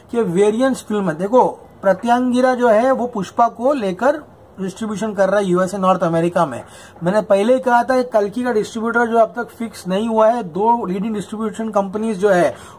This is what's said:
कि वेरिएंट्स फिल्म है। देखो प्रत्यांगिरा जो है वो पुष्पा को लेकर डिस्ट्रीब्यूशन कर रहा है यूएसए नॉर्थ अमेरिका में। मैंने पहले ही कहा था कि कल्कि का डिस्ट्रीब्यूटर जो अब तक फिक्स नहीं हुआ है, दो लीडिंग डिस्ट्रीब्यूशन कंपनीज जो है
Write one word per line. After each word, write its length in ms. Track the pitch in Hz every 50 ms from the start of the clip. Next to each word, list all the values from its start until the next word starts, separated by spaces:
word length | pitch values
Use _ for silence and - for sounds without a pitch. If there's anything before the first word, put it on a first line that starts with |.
| - -
कि 120 | - 233 220
वेरिएंट्स 600 | 180 165 190 202 208 214 226 262 269 247 - -
फिल्म 260 | - 214 208 196 175
है। 60 | 151
देखो 340 | 151 185 202 240 254 208 165 - - - - - - -
प्रत्यांगिरा 720 | 196 190 185 - 233 240 247 254 254 240 247 254 262 254
जो 140 | 240 247 240
है 240 | 208 214 240 269 262
वो 140 | 208 240
पुष्पा 420 | 240 - 208 180 - - - 233 226
को 240 | 226 - 233 269 294
लेकर 500 | 269 208 190 180 185 233 277 302 302 - - - - - - - -
डिस्ट्रीब्यूशन 540 | 190 190 180 - 226 208 220 190 220 220 202
कर 140 | 196 190 190
रहा 120 | 196 208
है 60 | 202
यूएसए 320 | 185 175 180 190 180 202 202
नॉर्थ 220 | 190 185 185 180
अमेरिका 460 | 185 165 165 165 165 175 175 185 170
में। 180 | 147 120 - - - - - - - - - 165
मैंने 200 | 175 202 214 208
पहले 320 | - 196 196 202 233 262
ही 60 | 254
कहा 220 | 254 254 240 240 233
था 140 | - 262
कि 60 | 254 247
कल्कि 420 | 247 - 214 202 202 196 247 247
का 80 | 247 226
डिस्ट्रीब्यूटर 540 | 214 196 - - 226 214 233 220 240 240
जो 120 | 226 226 233
अब 140 | 220 - -
तक 120 | 240 233 233
फिक्स 400 | - - 226 220 - - - 180
नहीं 200 | 185 202 220 233
हुआ 200 | 226 220 220 220
है, 140 | 240 247 220
दो 440 | 165 151 180 214 226 240 240 214
लीडिंग 280 | 185 185 202 190 226 214
डिस्ट्रीब्यूशन 540 | 208 180 - 214 208 220 214 - - 226 220
कंपनीज 500 | 202 202 202 196 185 214 220 226 214 180
जो 100 | 202 208
है 260 | 190 175 165 - - - - - -